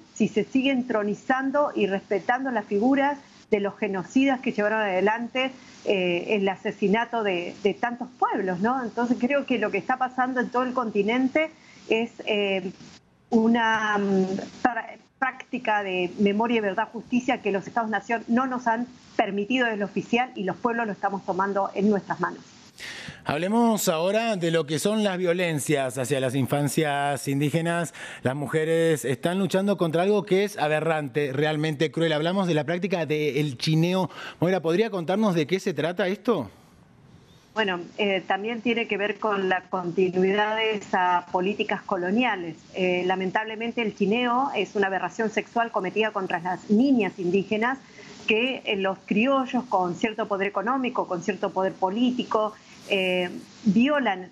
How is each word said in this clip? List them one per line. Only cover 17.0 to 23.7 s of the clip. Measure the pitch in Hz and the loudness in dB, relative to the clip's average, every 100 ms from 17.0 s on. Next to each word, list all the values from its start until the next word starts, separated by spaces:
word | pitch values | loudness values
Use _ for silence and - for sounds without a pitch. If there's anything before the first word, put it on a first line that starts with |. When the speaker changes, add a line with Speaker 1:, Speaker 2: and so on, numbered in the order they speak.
| - 240 247 240 | -4 -2 0 -2
Speaker 1:
que | 208 | -2
los | 196 - | -2 -2
estados-nación | - 220 202 - 233 226 | -4 -2 -4 -2 -4 0
no | 233 262 | 0 0
nos | 247 247 | -2 0
han | 226 240 - - - | 0 -4 -10 -6 -2
permitido | 208 196 202 254 240 | -2 -2 0 2 2
desde | 208 | 0
lo | 202 | -4
oficial | - - 233 254 226 | -4 0 0 0 -4
y | |
los | 190 - | -6 -2
pueblos | 240 233 226 | -2 -2 -4
lo | |
estamos | 190 196 190 - | -4 -4 -4 -4
tomando | 185 196 196 196 - | -2 0 0 -2 0
en | 202 | 2
nuestras | 202 - 170 | 2 -2 -4
manos. | 175 - - - - - - - - - - | -4 -6 -16 -20 -20 -18 -16 -14 -16 -10 -4
Speaker 2:
Hablemos | 143 180 226 233 | -2 0 4 4